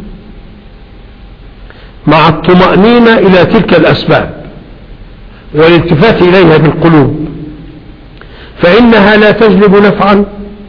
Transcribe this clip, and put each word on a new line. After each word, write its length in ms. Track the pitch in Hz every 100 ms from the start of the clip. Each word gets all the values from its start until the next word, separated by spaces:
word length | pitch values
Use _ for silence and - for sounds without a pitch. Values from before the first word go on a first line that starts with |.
| - - - - - - - - - - - - - - - - - - - - 147
مع 220 | 160 156
الطمأنينة 840 | 156 - 180 180 180 214 240 233 220
إلى 280 | 190 180 165
تلك 280 | 214 - 175
الأسباب 680 | 156 151 - 135 92 - - - - - - - - - - - - 147
والالتفات 680 | 165 170 170 147 220 -
إليها 360 | 180 190 165 156
بالقلوب، 680 | 160 - 165 156 127 - - - - - - - - - - - - - - -
فإنها 600 | 175 208 240 220 202 214
لا 140 | 214
تجلب 440 | 208 220 185 208 202
نفعا 500 | 208 - 196 202 202 - - -